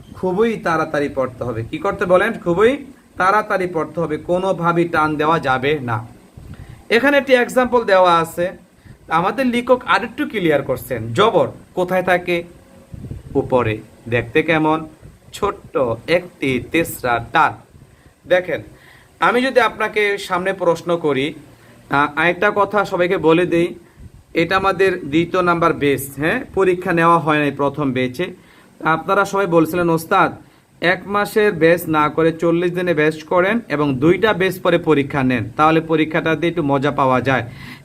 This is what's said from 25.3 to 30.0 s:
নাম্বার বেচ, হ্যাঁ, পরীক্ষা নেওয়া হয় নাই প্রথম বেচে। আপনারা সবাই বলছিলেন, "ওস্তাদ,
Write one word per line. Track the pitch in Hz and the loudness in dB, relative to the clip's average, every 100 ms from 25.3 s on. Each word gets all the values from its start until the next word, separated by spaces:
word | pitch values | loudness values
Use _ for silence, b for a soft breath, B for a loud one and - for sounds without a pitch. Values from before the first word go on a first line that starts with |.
| 185 | 0
নাম্বার | 180 170 165 | 0 2 0
বেচ, | 135 143 135 - - | 0 0 0 -4 -6
হ্যাঁ, | 156 240 - | -4 -4 -4
পরীক্ষা | 190 185 180 190 | 0 0 0 -2
নেওয়া | 170 165 170 | 2 4 4
হয় | 151 151 | 2 0
নাই | 147 | 0
প্রথম | 143 139 139 143 | 0 -2 0 -2
বেচে। | 123 127 151 180 - B B B _ | -2 -2 -4 -8 -8 B B B _
আপনারা | 160 160 156 196 | -2 -2 0 0
সবাই | 196 196 196 | 0 0 2
বলছিলেন, | 165 156 180 170 | 2 2 2 0
"ওস্তাদ, | 165 | 0